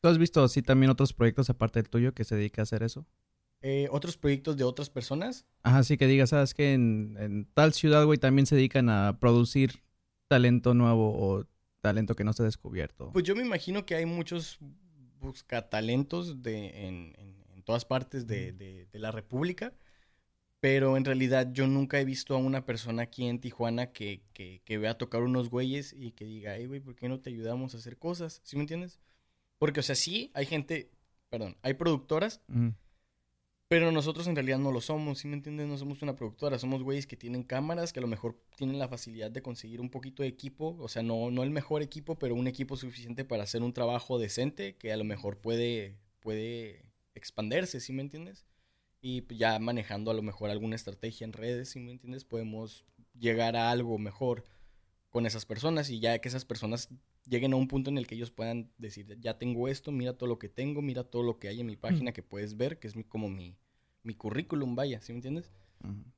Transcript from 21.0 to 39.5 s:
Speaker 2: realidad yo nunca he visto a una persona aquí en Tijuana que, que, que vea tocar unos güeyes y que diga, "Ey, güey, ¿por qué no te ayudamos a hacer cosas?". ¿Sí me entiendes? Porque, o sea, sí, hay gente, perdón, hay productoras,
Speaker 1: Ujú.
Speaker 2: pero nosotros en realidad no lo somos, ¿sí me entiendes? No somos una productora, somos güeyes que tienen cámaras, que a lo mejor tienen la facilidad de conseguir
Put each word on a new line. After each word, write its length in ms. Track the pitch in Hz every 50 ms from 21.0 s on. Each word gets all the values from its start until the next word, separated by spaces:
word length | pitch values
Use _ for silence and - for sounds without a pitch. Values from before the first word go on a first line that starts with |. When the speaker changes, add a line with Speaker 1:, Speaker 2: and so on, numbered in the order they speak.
| 131
Speaker 2:
realidad 460 | 135 135 131 131 127 131 131 127 127
yo 140 | 123 131 135
nunca 340 | 131 135 139 139 135 - 143
he 40 | 135
visto 300 | 131 135 131 - - 143
a 40 | 131
una 260 | 131 135 135 135 131
persona 380 | - 117 110 110 120 113 117
aquí 240 | 120 120 - - 123
en 140 | 123 120 120
Tijuana 520 | - 123 - - 120 117 117 120 123 123
que, 300 | _ - 110 104 101 92 _ _
que, 300 | _ - 98 90 92 92 _
que 140 | - 110 107
vea 180 | 107 110 113 -
tocar 240 | - 120 - 117
unos 280 | 120 123 127 127 120 117
güeyes 420 | 123 123 127 131 131 143 139 -
y 200 | - 139 131 117
que 120 | - - 107
diga, 320 | 107 110 110 104 104 98
"Ey, 100 | 107 120
güey, 140 | 127 139 143
¿por 140 | 135 131 123
qué 120 | _ - 123
no 120 | 131 131
te 100 | 131 135
ayudamos 440 | 120 113 110 113 120 127 131 127 123
a 40 | 113
hacer 200 | 113 120 - _
cosas?". 420 | - 165 175 170 170 160 - - _
¿Sí 120 | - -
me 60 | 143
entiendes? 380 | 147 147 160 170 180 180 - _ _ _ _ _ _ _ _ _ _ _ _ _
Porque, 220 | 156 147 143 151
o 20 |
sea, 120 | 131 - 139
sí, 360 | - - 165 180 214 240 - _
hay 120 | 143 139
gente, 440 | 139 165 151 143 - 170 156 120 _ _ _ _ _ _ _ _ _
perdón, 280 | - 117 110 104 - _
hay 120 | - 131 135
productoras, 680 | 139 165 170 160 139 135 _ 160 156 185 220 - - _ -
Speaker 1:
Ujú. 260 | - 120 117 117 110 - _ _ _ _ _ _ _ _ _ _ _ _ _ _ _ _ _ _
Speaker 2:
pero 240 | 170 170 165 165
nosotros 340 | 165 156 143 156 156 156 170
en 80 | 175 170
realidad 220 | 147 131 131 135 131
no 140 | 139 139
lo 80 | 131 120
somos, 380 | - - 156 151 151 151 139 139
¿sí 100 | - 147
me 60 | 147
entiendes? 340 | 143 139 151 151 151 147 147
No 80 | 143 139
somos 220 | 139 139 139 139
una 140 | 147 143 131
productora, 420 | - 120 107 107 _ 147 147 135 120
somos 240 | 127 131 135 131
güeyes 240 | 127 135 139 143 135
que 100 | - -
tienen 280 | - - 117 123 127 123
cámaras, 480 | - 127 131 143 156 170 170 170 165
que 80 | - 127
a 20 |
lo 60 | 123 120
mejor 300 | 110 101 - 117 113 _ _ _ _
tienen 220 | - 139 131 135 139
la 100 | 135 123
facilidad 420 | 131 117 - 120 113 113 107 107
de 120 | 113 131
conseguir 380 | - 131